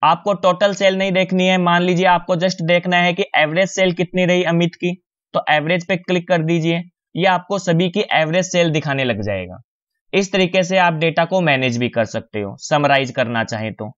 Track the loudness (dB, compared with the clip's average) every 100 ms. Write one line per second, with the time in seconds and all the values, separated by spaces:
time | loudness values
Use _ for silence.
0 | 2 2 0 0 0 2 0 2 0 2
1 | 0 0 0 2 2 2 2 2 2 2
2 | 4 2 0 -2 0 -2 0 0 2 0
3 | 2 0 -2 0 0 0 -2 0 0 0
4 | -2 0 2 2 2 2 0 -2 -6 -6
5 | _ _ _ -6 0 0 2 -2 -2 -6
6 | -2 -4 0 -2 2 0 0 -2 -4 _
7 | _ -2 0 0 -2 -6 0 0 2 0
8 | 0 0 0 0 0 0 2 0 -2 -2
9 | -2 -2 -4 -6 -8 -14 _ _ _ _
10 | _ -4 -2 0 0 0 0 2 2 2
11 | -2 0 0 0 2 2 0 0 -2 -2
12 | -2 -4 -8 -8 -8 -10 -4 -2 2 0
13 | 0 -4 -2 -2 -4 -6 -8 -8 -12